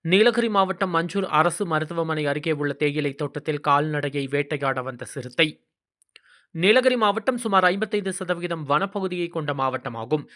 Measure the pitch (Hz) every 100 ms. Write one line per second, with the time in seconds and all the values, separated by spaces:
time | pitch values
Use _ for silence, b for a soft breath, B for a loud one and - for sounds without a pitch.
0 | 165 185 220 233 226 202 190 185 185 170
1 | 170 196 190 156 165 156 185 156 156 170
2 | 160 156 147 143 156 151 143 143 147 143
3 | 143 135 143 147 147 147 147 143 151 151
4 | 143 143 135 143 147 147 139 131 127 123
5 | 120 - 123 - 160 - _ _ _ _
6 | _ b b b b 165 180 240 247 247
7 | 214 202 208 247 233 196 180 196 202 208
8 | 190 185 175 170 170 170 139 147 196 202
9 | 190 180 170 170 147 143 135 127 123 117
10 | 113 151 -